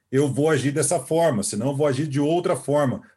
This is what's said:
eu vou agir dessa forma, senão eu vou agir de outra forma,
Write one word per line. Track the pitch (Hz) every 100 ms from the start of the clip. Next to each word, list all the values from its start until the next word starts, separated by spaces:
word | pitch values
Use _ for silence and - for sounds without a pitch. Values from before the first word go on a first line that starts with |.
| -
eu | 131 147
vou | 123 156
agir | 147 135
dessa | 147 135 170
forma, | - 165 165 107
senão | 101 104 131
eu | 139
vou | 147
agir | 127 156
de | 135
outra | 147 175 180
forma, | 151 - 147 135 101 -